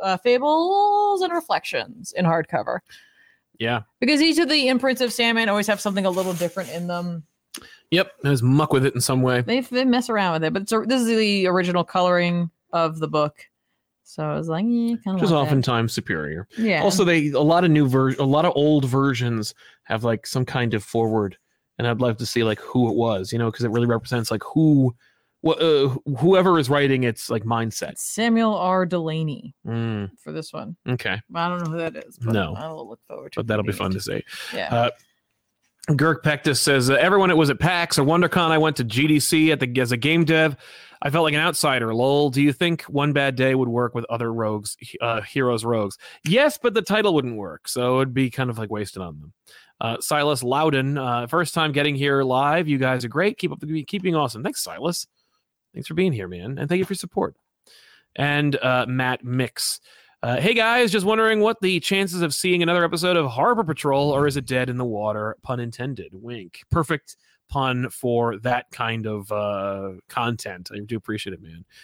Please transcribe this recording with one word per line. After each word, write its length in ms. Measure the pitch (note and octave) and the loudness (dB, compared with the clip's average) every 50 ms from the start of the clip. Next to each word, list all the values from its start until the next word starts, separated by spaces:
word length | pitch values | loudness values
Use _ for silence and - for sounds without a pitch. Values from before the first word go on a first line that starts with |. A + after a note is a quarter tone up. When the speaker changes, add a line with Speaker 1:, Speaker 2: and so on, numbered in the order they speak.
Speaker 1:
Uh, 160 | F#3 F#3+ F#3 F3+ | -2 -2 -2 0
Fables 1000 | - A#3+ B3 B3 C4+ D4 D#4 D#4+ E4+ F4+ G4 G4+ G4+ G#4 G4+ G#4 G#4 G4+ G4+ F#4+ | 2 2 2 2 4 2 2 2 2 2 2 2 4 4 4 2 2 2 2 0
and 120 | F#4 F4 | 0 -2
Reflections 800 | E4+ E4+ - - G#3 - - - - C3 G#2+ - - - F3+ - - | -2 -4 -2 -2 -2 -2 -2 -4 -6 -6 -6 -6 -12 -18 -16 -10 -4
in 80 | - F3+ | 0 2
hardcover. 520 | E3 E3 E3 D#3 - - A#2 - - - F3+ _ _ - - _ _ _ _ _ _ _ _ _ _ _ - | 2 2 2 0 -2 -4 -4 -2 -4 -6 -6 _ _ -20 -20 _ _ _ _ _ _ _ _ _ _ _ -6
Speaker 2:
Yeah. 240 | A2+ A2+ A#2+ A2+ G#2 _ _ - | -4 -2 -2 -2 -6 _ _ -4
Speaker 1:
Because 240 | B3+ A#3+ D4+ C#4 | 0 2 2 4
each 160 | D#4 E4 D#4 D#4+ | 4 4 4 2
of 100 | E4+ C4 | 2 2
the 200 | D#4 D4+ C4+ B3+ | 2 2 2 2
imprints 320 | C4 A#3+ C4 C4+ B3+ B3+ | 2 2 2 0 0 0
of 120 | B3+ A#3 | -2 -2
Sandman 360 | G#3+ - A#3 A#3 A#3 A3+ A3+ G#3 | 0 0 0 2 2 2 2 0
always 180 | G3+ G#3 G3+ | 0 0 0
have 140 | G#3 G#3 G3+ | 0 -2 -2
something 260 | - G#3 F#3+ G3+ F#3+ | -2 -4 -2 0 0
a 40 | F#3+ | 0
little 220 | F3+ F#3 F#3 F#3 F3+ | 0 0 -2 -2 -2
different 360 | D#3+ F3 E3 - G3 F3+ - | -2 -4 -4 -4 -6 -10 -8
in 160 | D#3 E3+ F3 | -8 -8 -6
them. 380 | F3 F3 F3 F3 F3 E3+ E3 D3+ _ _ _ _ _ - - - - - _ _ - | -4 -4 -4 -4 -6 -8 -8 -12 _ _ _ _ _ -20 -20 -20 -20 -20 _ _ 0
Speaker 2:
Yep. 200 | - F3 F#3+ - - - | 0 0 0 0 -4 -4
They 80 | - C#3+ | 0 0
just 120 | C#3+ B2 | 0 2
muck 300 | A#2 B2+ C3+ D3 D#3 - | 4 4 4 4 4 4
with 120 | D3 C3 C3 | 2 2 2
it 100 | C3+ - | 2 0
in 60 | B2 | 0
some 220 | - - C3 C3 | -2 0 2 2
way. 200 | B2+ B2+ B2+ B2 | 2 2 2 2
Speaker 1:
They, 180 | B2 - A3+ C4 | 0 0 0 -2
they 240 | B3+ - A#3+ B3 C4 | -2 -2 -2 0 2
mess 260 | B3+ A#3+ B3+ A#3+ - | 2 2 2 2 0
around 220 | A3+ G#3 G3 F3+ | 0 0 0 0
with 120 | E3 D#3+ D#3+ | 0 0 0
it, 80 | D#3+ | 0
but 100 | D#3+ G3 | -2 -2
it's 100 | G3 - | -4 -2
a, 80 | A3+ A3 | -2 -2
this 200 | - G#3+ C4 C4 | 0 0 0 2
is 60 | A#3+ | 2
the 400 | A3+ A#3 A3 A3 G#3 G3+ G3 F#3 | 2 2 2 4 2 2 2 2
original 380 | F3+ F3+ F#3 F3+ F3+ F3 F3+ E3+ | 2 2 2 2 2 0 0 0
coloring 680 | - - F#3 F3+ F3+ F3+ F3 F3 F3 F3 F3 E3+ E3 _ _ _ - | 0 0 2 2 4 4 2 2 2 0 0 -2 -4 _ _ _ -4
of 260 | - E3+ E3 D#3+ D#3+ D#3+ | -2 0 0 0 -2 -4
the 80 | D#3 | -6
book. 300 | D3 D3+ D3+ D3 D3+ - - - _ _ _ _ _ _ _ _ _ _ _ | -2 0 0 0 0 -4 -10 -20 _ _ _ _ _ _ _ _ _ _ _
So 220 | _ - - - D#3 | _ -18 -10 -8 -6
I 100 | D3+ D3+ | -4 -4
was 120 | D3+ D#3+ E3 | -4 -4 -4
like, 160 | D#3+ E3 G3+ | -4 -2 -2
"Eh, 20 | |
kinda 320 | A#3 A#3+ A#3 A#3 A#3 A#3 A3+ - G3 F#3+ | 0 0 0 0 -2 -2 -4 -4 -4 -2
Speaker 2:
Which 80 | F#3 | 0
is 80 | F3 F#3+ | 2 2
Speaker 1:
want 0 | |
that." 40 | E3+ | 4
Speaker 2:
oftentimes 560 | D3 C3+ B2+ D3 C3+ - C3 B2 A#2 A2+ A2+ | 2 2 2 2 2 2 2 0 0 0 0
superior. 560 | - - - - F2+ D#2+ D2+ D2 D#2 E2 G2 _ - - | -2 -6 -6 -6 -6 -4 -4 -6 -8 -8 -10 _ -6 -2
Speaker 1:
Yeah. 240 | A3 A3 F#3 D3+ | 0 0 2 2
Speaker 2:
Also, 220 | - G3+ F#3+ F#3+ G3 | 2 2 2 4 4
they, 240 | E3+ E3+ D#3+ D3 D3+ | 4 4 2 2 2
a 100 | C#3 C3 | 2 2
lot 220 | D3 D3+ E3 F3 | 4 4 4 4
of 80 | F3+ F3 | 6 6
new 160 | D3+ D3+ D3 C3 | 6 6 4 4
ver-, 280 | B2 C3 C3 C3 C3 - | 4 4 2 2 2 0
a 60 | C#3+ | 2
lot 200 | C3+ C#3 D3+ E3 | 2 4 4 4
of 60 | F3+ - | 2 2
old 300 | C#3+ C#3+ D3+ D3+ D3 C3+ | 4 4 4 4 4 2
versions 680 | B2+ B2 C3+ C#3 C#3 C3 A2+ B2+ A#2+ A#2 A2+ G#2 - - _ - - _ _ _ | 2 2 2 2 2 0 0 -2 -2 -2 -2 -4 -6 -10 _ -20 -20 _ _ _
have, 180 | - - A2 | -6 -4 -2
like, 240 | A#2 A#2 A2+ G#2+ - | 0 0 -2 -2 -4
some 180 | - - C3 B2+ | -4 -4 -2 -2
kind 300 | - - C3+ A#2+ A2+ A2 | -2 -2 -2 0 0 -2
of 80 | G#2+ | -4
forward, 540 | - - - A#2 A2+ A2 A2 A2 G#2 F#2+ F2+ _ _ _ _ _ _ _ _ - | -4 -2 -2 0 0 2 2 0 0 -2 -4 _ _ _ _ _ _ _ _ -4
and 80 | A#2+ | -2
I'd 140 | A#2+ A#2 A2 | -2 0 0
love 160 | B2+ A#2+ A2 | 0 0 0
to 100 | A2 A#2+ | -2 -4
see, 160 | - - A#2+ | -4 0 0
like, 160 | A2+ A2 G#2+ - | 0 0 0 -2
who 280 | - - - B2+ B2 A#2+ | -6 -2 0 2 2 2
it 60 | G2 | 2
was, 360 | A2+ A#2 A#2 G#2+ F#2+ F#2 - | 0 0 0 0 -2 -4 -4
you 60 | B2 A#2 | -4 -2
know, 120 | A#2 A2+ | -2 -2
'cause 100 | - - | -2 -2
it 80 | A#2+ A#2 | -4 -2
really 160 | G#2+ A#2+ A#2+ | 0 0 2
represents, 440 | A#2+ A#2 A2+ - - B2+ A#2+ A2 - | 2 0 0 -2 -4 -4 -4 -2 -4
like, 100 | A2+ G2+ | -4 -6
who, 540 | - - - D#3+ D#3+ D#3 D3+ C#3 C3 B2+ A#2+ _ _ _ _ _ _ _ _ _ - | -6 -2 0 2 4 6 6 4 4 2 0 _ _ _ _ _ _ _ _ _ -2
wh-, 140 | D#3+ D3+ - | -2 0 2
uh, 280 | D#3+ E3 D3+ C#3+ C3+ C#3 | 2 4 4 4 4 2
wh-, 300 | B2+ - - C#3+ C#3 A#2 | 0 -2 -6 -6 -4 2
whoever 400 | C#3+ F3 F#3+ - F3+ F#3+ F3 D#3+ | 4 6 6 6 6 6 4 4
is 100 | C#3 A#2+ | 4 2
writing 360 | D3 C#3+ C#3+ C3+ C3+ C3 B2+ | 2 2 4 4 2 2 2
it's, 260 | A#2+ A2+ - - - | 0 -2 -4 -6 -4
like, 140 | A#2 A2+ G#2+ | -4 -4 -2
mindset. 540 | A2+ A#2+ A2+ A2+ A2+ - - - - - - | -2 -2 0 -2 -2 -4 -6 -8 -10 -10 -10
Speaker 1:
Samuel 580 | - - - G#3+ A3+ A#3 A3+ A3+ A3+ A3 G#3+ | -10 -8 -4 -2 0 2 2 2 2 2 0
R. 280 | F3+ F3+ F#3 F#3 F#3 F#3 | 0 0 0 2 2 0
Delany 680 | E3+ F#3 F3 D#3+ D#3+ D#3 D#3+ D#3+ D#3 C#3+ - - - - _ - | 0 -2 -2 -2 -2 -2 -2 -4 -4 -4 -8 -12 -18 -18 _ -8
Speaker 2:
Mm. 460 | A2 A2+ A#2 A#2 A#2 A2 G#2 G2+ G2 - _ | -6 -4 -2 -2 -2 -2 -4 -6 -8 -10 _
Speaker 1:
for 140 | - D3+ | -14 -12
this 200 | D#3 D#3+ D#3+ - | -10 -10 -10 -10
one. 240 | - D#3 - G#3 E3+ _ - - | -12 -12 -12 -12 -14 _ -6 -4
Speaker 2:
Okay. 320 | B2+ B2 - A2 F#2 A2+ - - - | -4 -2 -2 -4 -4 -4 -6 -10 -6
Speaker 1:
I 140 | E3+ E3+ F3 | -4 -4 -4
don't 140 | F3+ F3 F3 | -4 -4 -4
know 60 | D#3+ | -6
who 80 | D#3+ E3+ | -4 -4
that 160 | E3 D#3+ D#3 | -6 -6 -8
is, 220 | - - - - - | -10 -16 -18 -14 -8
but 140 | A#2+ A2+ | -4 0
Speaker 2:
No. 220 | A2+ G#2 F#2 D#2 - | 0 0 0 -2 -6
Speaker 1:
I 120 | - - D#3+ | -8 -10 -12
will 160 | D#3+ D#3 A#2+ G#2 | -12 -14 -14 -16
look 120 | A#2 - _ | -18 -20 _
forward 260 | - - - C3 C#3+ | -18 -18 -16 -16 -12
to 60 | - - | -8 -6
Speaker 2:
But 60 | A2+ | -4
that'll 160 | A2+ A2 G#2+ | -2 0 0
be 60 | G2+ G#2+ | 0 -2
Speaker 1:
reading 100 | G2 F#2+ | -4 -4
Speaker 2:
fun 120 | G2 F#2+ | -4 -4
Speaker 1:
it. 20 | F#2+ | -4
Speaker 2:
to 60 | G2 | -4
see. 240 | G2 - G2+ G#2 - - - - - - - | -6 -6 -6 -6 -8 -10 -14 -14 -14 -10 -8
Speaker 1:
Yeah. 180 | - F3+ - A#2+ | -6 -4 -2 0
Speaker 2:
Uh, 160 | A#2 A#2+ A#2+ - _ _ _ _ _ _ _ _ _ _ _ _ _ _ _ _ _ - - | 0 0 0 -2 _ _ _ _ _ _ _ _ _ _ _ _ _ _ _ _ _ -4 -2
Girk 320 | D3+ C3 D3 D#3+ D#3 - | 0 2 4 2 2 2
Pectus 380 | - D#3 D3 C#3 - D#3 C3+ - | 0 -2 -2 0 0 0 0 2
says, 280 | - D3+ C#3+ C3+ B2 C3 | 2 2 4 4 4 4
uh, 60 | C#3 | 4
"Everyone, 360 | B2+ D3 F#3 G3 G3 F#3+ F3+ | 4 4 6 6 4 4 4
it 60 | F3 | 6
was 140 | D#3+ D#3+ C#3 | 4 4 4
at 80 | C3+ - | 2 2
pax 400 | D#3 E3+ F3+ F3 E3+ E3 - - | 2 2 2 2 0 0 0 0
or 60 | C#3 | 2
WonderCon. 460 | C#3+ E3 F3 F3+ D#3+ - F#3 E3+ D#3+ | 2 4 2 2 2 2 2 2 4
I 60 | D#3+ | 4
went 200 | D#3 D#3 D#3 C#3+ | 4 2 2 0
to 80 | - B2 | -2 -4
G 220 | A2+ G#2 B2 D3 | -2 0 0 2
D 140 | D#3 D3+ D3 | 4 2 2
C 320 | C3+ - - D#3 D#3 D#3+ | 2 2 2 4 4 4
at 80 | D3+ C3 | 2 2
the, 200 | C3+ B2 A#2+ B2+ | 0 -2 0 0
as 120 | B2+ A#2 | 0 0
a 60 | B2 A#2 | 0 -2
game 260 | A2 D3 D#3+ E3+ E3 | 0 2 2 2 4
dev. 320 | D3 D#3+ D#3+ D#3+ D#3 C#3 - - - - - - - - - | 4 4 4 4 2 0 -4 -14 -20 -20 -20 -20 -20 -12 -6
I 80 | - C#3+ | -4 -2
felt 140 | C3+ E3 E3 | 0 2 2
like 100 | D#3 D3 | 2 2
an 60 | D3+ | 0
outsider. 540 | D#3+ F3 D#3 - - D3 C3 B2 A#2 A2 A2+ | 0 0 0 0 0 0 0 0 0 0 0
Lol. 360 | A#2 B2 C3+ C#3+ C#3+ D3 C#3+ | 2 2 2 4 4 2 2
Do 100 | B2+ C#3 | 2 2
you 140 | C#3+ D3 C3+ | 2 2 2
think 280 | - F3 F3 E3+ D3+ - | 2 0 0 -2 -2 -6
One 280 | - C#3+ C#3+ C#3+ D3 | -6 -4 -2 0 0
Bad 240 | C#3 C#3+ C#3 C#3 C3 | 0 0 0 0 0
Day 180 | B2 C3 C3 C3 | 0 2 2 2
would 140 | C3 C3 A#2+ | 2 0 0
work 260 | A#2 A#2+ B2 A#2 - | 0 -2 -2 -2 -4
with 120 | A#2+ A2+ - | -6 -6 -4
other 240 | A#2 A2+ A#2 A#2 | -4 -4 -4 -4
rogues, 460 | A2+ A2+ A2 G#2+ G#2+ G#2+ G2+ - - - A#2+ - - - | -4 -2 -2 -2 -4 -4 -6 -8 -14 -14 -16 -16 -12 -6
uh, 180 | A2+ A#2 A#2 A2 | -4 -4 -4 -4
heroes 420 | G2+ - - C#3 C3 B2 A#2+ A2 | -6 -6 -4 -2 0 0 0 0
rogues? 360 | A2 A#2 A#2+ A2+ G#2 G2 - - - - - - - | -2 -2 -2 -2 -2 -4 -6 -12 -20 -20 -18 -8 -2
Yes, 320 | D3 F#3+ A#3+ C#4+ D4+ - | 2 2 4 4 2 2
but 160 | - - A#3+ | 0 -2 -2
the 80 | G3 A3 | 0 0
title 320 | G3 - G3 G#3+ G#3 G#3 | -2 0 0 2 2 2
wouldn't 240 | E3+ D3 B2+ B2 A#2 | 2 2 0 -2 -6
work, 320 | G#2+ G2+ F2 D2+ - - - | -8 -10 -10 -12 -14 -10 -8
so 320 | - B2+ B2 B2 B2+ C3 | -4 -2 0 2 2 2
it'd 140 | C3+ C3 A#2+ | 2 0 0
be 160 | C3+ C3+ B2 | 0 0 0
kind 180 | - - C3 B2 | 0 -2 -4 -4
of, 80 | A2+ | -4
like, 140 | A2+ A2 G#2 | -6 -6 -6
wasted 320 | A2 G#2+ G#2 - - F#2+ | -6 -6 -6 -8 -8 -10
on 180 | F#2 E2+ D#2 D2+ | -12 -12 -12 -14
them." 120 | D2 D2+ - _ _ _ - - - _ _ - | -18 -20 -20 _ _ _ -20 -20 -20 _ _ -8
Uh, 220 | - A2+ A#2 - | -6 -6 -6 -6
Silas 420 | - - D#3 D3 D3 D3 D3 A#2+ | -4 -2 0 0 2 0 0 0
Loudon, 540 | B2 A#2+ C3 C#3+ D#3 D#3+ C#3+ C3+ C3 C#3 C#3+ | -2 -2 0 2 2 2 2 2 0 0 -2
uh, 300 | C#3+ C3 B2 A#2+ A#2+ A#2+ | -2 -2 -2 -2 -2 -2
"First 260 | A#2+ - E3+ F3 - | -2 -2 -2 -2 0
time 180 | - E3+ D#3+ D3+ | -2 -2 -2 0
getting 240 | C#3 C#3+ D3 D3 C#3+ | 0 0 0 0 0
here 260 | C3+ C#3+ C#3+ C#3 C#3 | 0 0 2 2 2
live. 440 | C#3 B2+ B2+ B2+ C#3 C#3+ D#3 F3 F3 | 2 2 2 2 2 2 2 0 0
You 120 | D3+ C#3+ C3 | 0 0 0
guys 260 | C3 C3 C3 B2 B2 | 2 0 0 0 -2
are 40 | A#2 | -4
great. 260 | G#2+ D3 F#3 G#3 - | -2 0 0 0 -2
Keep 160 | - - E3 | -2 -6 -6
up 80 | - - | -6 -6
the, 240 | - D3+ D#3+ D#3+ C#3 | -8 -6 -6 -6 -6
keep 180 | - - G3+ | -6 -6 -4
being 140 | F#3 F#3 E3 | -2 0 0
awesome." 260 | D#3 D3 B2 A2+ A2 | 0 0 -2 -4 -6
Thanks, 220 | C3+ A3 C#4+ - - | -8 -8 -6 -8 -10
Silas. 420 | F2 E2 E2+ B2+ E3 F3 - - _ _ _ _ _ _ _ _ _ _ _ _ _ - | -10 -8 -6 -4 -4 -4 -4 -8 _ _ _ _ _ _ _ _ _ _ _ _ _ -16
Thanks 140 | - C3+ - | -14 -12 -8
for 60 | D#3+ | -2
being 180 | E3 F#3+ F#3 | 0 0 0
here, 160 | C#3 A2 F#2+ F2 | 0 -2 -6 -8
man. 280 | F2+ F2 F2+ A#2 C3+ - | -10 -10 -10 -10 -8 -6
And 100 | D3 D3 | -4 -2
thank 100 | F3 F#3 | 0 -2
you 60 | F#3 | -2
for 80 | - | -2
your 40 | G3 - | -6 -10
support. 380 | - F3 - G3 - - - _ _ _ _ _ _ _ - - _ _ _ _ _ _ - | -10 -8 -4 -4 -4 -4 -6 _ _ _ _ _ _ _ -20 -20 _ _ _ _ _ _ -6
And, 400 | - C#3 D3 D3 D3 D3 D3 C#3 - | -2 -2 0 2 2 2 2 0 0
uh, 240 | - C3 B2+ B2+ A#2 A#2+ | 0 2 2 2 0 0
Matt 360 | B2+ C3 B2+ B2+ B2+ - - | -2 -2 0 -2 -2 -4 -4
Mix. 560 | B2 B2 B2+ B2+ - - - - - - - _ _ - _ _ _ _ - | -4 -2 -2 -2 -2 -4 -6 -6 -6 -6 -8 _ _ -20 _ _ _ _ -8
Uh, 180 | - A#2+ B2 C3 | -4 -2 -2 0
"Hey, 140 | C#3+ G#3 A3+ | 0 0 2
guys, 360 | A3+ A3 A3+ A#3 B3 B3 G#3+ | 2 2 2 4 2 2 2
just 120 | F3+ G#3+ F3+ | 2 0 2
wondering 360 | G3+ A3 A3 A3 A3 A3 G#3+ | 2 2 4 4 2 4 4
what 200 | G#3 A3 A3 - | 2 2 0 0
the 200 | F#3+ F#3 F#3 E3 | 0 0 0 0
chances 420 | - - G3 G3 G3 F3+ E3+ F3+ | 0 0 0 0 0 -2 -2 -2
of 100 | F3 D#3 | -2 -2
seeing 300 | C#3 - - F#3 F3+ F3 | -2 -2 0 0 2 2
another 220 | E3+ E3 F3 F3+ E3+ | 2 2 2 2 2
episode 320 | E3 E3+ E3 E3+ F3+ F3+ | 0 0 -2 0 2 2
of 100 | E3+ D3+ C3 | 2 0 0
Harbor 340 | A2+ B2 D#3 A#3 B3 A3 A3 | 0 0 2 2 2 2 0
Patrol, 460 | D#3 D3+ - - D3 C#3 C#3 C#3+ D3 | -2 -4 -2 0 0 2 2 2 2
or 160 | C#3+ C#3 D3 | 2 2 2
is 100 | D3 C3+ | 2 0
it 100 | C#3+ B2+ | -2 -4
dead 240 | A#2 C3 B2+ B2+ B2+ | -2 -2 -2 0 -2
in 60 | B2 B2 | -2 -4
the 60 | B2+ | -4
water? 520 | A#2+ G#2+ G2+ G#2 G#2+ G#2+ G#2+ G#2+ A2 G#2+ _ | -4 -4 -2 -2 -2 -2 -2 -4 -6 -8 _
Pun 180 | - - B2+ B2 | -8 -6 -6 -6
intended. 500 | A#2+ A#2+ A2+ - B2 C#3 C3+ F#2+ F2 - F#2+ | -6 -8 -8 -8 -8 -8 -8 -10 -12 -16 -16
Wink." 480 | F#2+ A2 A#2 A#2+ A2+ F#2+ F2 - - - - | -18 -16 -14 -14 -14 -14 -18 -20 -14 -6 -2
Perfect 460 | - F3 D3+ - D#3+ D3 _ - - _ _ _ _ _ _ - | 0 0 0 0 -2 -6 _ -12 -20 _ _ _ _ _ _ -8
pun 400 | - C#3+ C3+ C3 B2+ B2 B2+ B2 | -4 -2 0 0 0 -2 -4 -6
for 480 | - - - B2 A#2+ A#2 A#2 A#2 G#2+ G#2 | -8 -6 -4 0 0 2 0 0 -2 -4
that 320 | A2 B2 A#2+ B2 - _ | -2 -2 -2 -2 -4 _
kind 360 | - - A#2+ A2+ A2+ A2+ G#2+ | -8 -6 -4 -4 -4 -4 -4
of, 240 | A2 G#2+ G#2 G2 - | -6 -6 -8 -6 -6
uh, 600 | G#2+ G#2 G#2 G#2 G#2 G2 G2 G2 G2 G2 G2 G2 F#2 F#2 _ - | -4 -4 -2 -2 -4 -4 -4 -6 -6 -6 -8 -10 -12 -14 _ -10
content. 640 | - C3 A#2 A#2 A#2 A2 - G#2+ F#2 F2+ F2+ - G#2+ | -6 -4 -4 -4 -4 -6 -8 -12 -14 -14 -16 -14 -14
I 40 | G#2 | -12
do 180 | G#2 G#2+ A#2 | -10 -8 -10
appreciate 380 | A2 - - G#2+ G#2 - G2+ F#2+ | -10 -8 -8 -8 -8 -8 -10 -12
it, 80 | E2 | -14
man. 220 | - D#2+ E2 E2+ - _ _ - | -16 -20 -20 -20 -20 _ _ -20